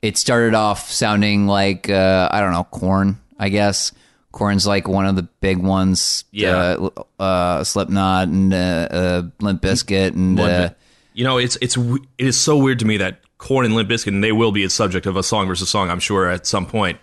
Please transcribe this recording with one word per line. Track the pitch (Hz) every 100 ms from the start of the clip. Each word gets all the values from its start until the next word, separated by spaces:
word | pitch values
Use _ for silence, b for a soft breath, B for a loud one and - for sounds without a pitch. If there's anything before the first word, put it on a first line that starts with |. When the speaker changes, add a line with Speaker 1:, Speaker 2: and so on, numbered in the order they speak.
Speaker 1:
It | 110 -
started | - 120 117
off | 110 107 101 -
sounding | - 110 104 104 101 101
like, | 98 98 92 -
uh, | 98 95 95 -
I | 104
don't | 98
know, | 85
Korn, | 90 - 92 95 98 98 - -
I | 101
guess. | 101 101 98 - b b b b
Korn's, | - 104 101 95
like, | 101 95
one | 98 95
of | 95
the | 87 _
big | 95 92
ones. | 92 95 95 92 - - -
Speaker 2:
Yeah. | 101 98 90 90 90 95 - - -
Speaker 1:
Uh, |
uh, | 95 92 87 82
Slipknot | 90 101 95 98 95 92 92
and, | 92 95
uh, | 92 90 82 85
uh, | 87 90 90 87 -
Limp | 104 90
Bizkit | 95 95 - 95 95
and, | - 92 92
Speaker 2:
Limp | 87
Speaker 1:
uh, | 90 87
Speaker 2:
Bi-, | - b b b
you | -
know, | 127 127
it's, | 123 -
it's | 123
w-, | 127 120 131 - -
it | 131
is | 113
so | - 151
weird | 135 127
to | 110
me | 104
that | 92 - _ -
Korn | - 135
and | 120
Limp | 113 104
Bizkit, | 117 -
and | 98
they | 107
will | 110 113
be | 101
a | 95
subject | - 104 92 98
of | 95
a |
song | 92 110 95
versus | 90 92
song, | 107 92
I'm | 87
sure, | - 101 90
at | 90 -
some | 101 90
point. | 110 95 80